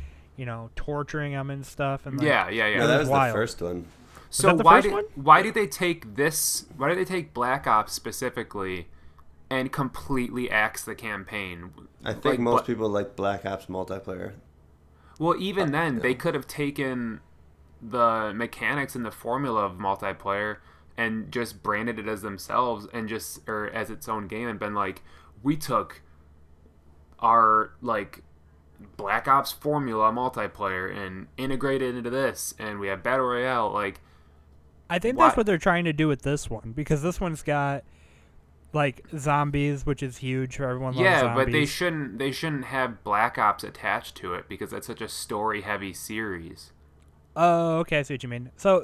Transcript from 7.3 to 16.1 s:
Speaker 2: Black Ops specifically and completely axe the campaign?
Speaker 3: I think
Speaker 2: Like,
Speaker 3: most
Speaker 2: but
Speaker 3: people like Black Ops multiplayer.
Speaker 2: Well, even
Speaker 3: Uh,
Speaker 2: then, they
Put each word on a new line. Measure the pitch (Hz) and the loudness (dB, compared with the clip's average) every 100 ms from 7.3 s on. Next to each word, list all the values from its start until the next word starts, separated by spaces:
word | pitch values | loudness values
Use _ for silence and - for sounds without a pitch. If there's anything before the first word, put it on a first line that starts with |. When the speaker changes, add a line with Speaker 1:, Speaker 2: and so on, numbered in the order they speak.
Speaker 2:
Black | - 120 135 135 | -2 0 0 4
Ops | 110 107 | 4 4
specifically | - 117 - 127 123 110 104 95 92 85 - - - - - - | -4 -8 -4 -4 -4 -6 -6 -4 -6 -8 -16 -20 -20 -20 -20 -6
and | 131 131 | -2 -2
completely | - 131 - - 131 123 120 123 | -2 -4 -4 -2 -2 0 -2 0
axe | 107 107 - | 2 2 -2
the | - | -10
campaign? | 104 117 101 92 107 95 87 90 - - - | -10 -8 -8 -8 -8 -8 -10 -14 -18 -20 -12
Speaker 3:
I | - | -8
think | 107 | -4
Speaker 2:
Like, | 147 127 | 0 2
Speaker 3:
most | 120 120 | 4 2
Speaker 2:
but | 120 | 2
Speaker 3:
people | 113 110 | -2 0
like | 101 101 - | 0 -2 -2
Black | 98 98 | -2 -2
Ops | 98 95 - | -4 -8 -6
multiplayer. | 92 92 95 98 90 95 101 - - - - _ _ - - | -8 -6 -8 -8 -10 -10 -12 -20 -20 -20 -20 _ _ -20 -4
Speaker 2:
Well, | 160 175 | 0 0
even | 185 190 170 | 0 0 0
Speaker 3:
Uh, | 143 | 2
Speaker 2:
then, | 165 120 | 0 0
they | 123 | 0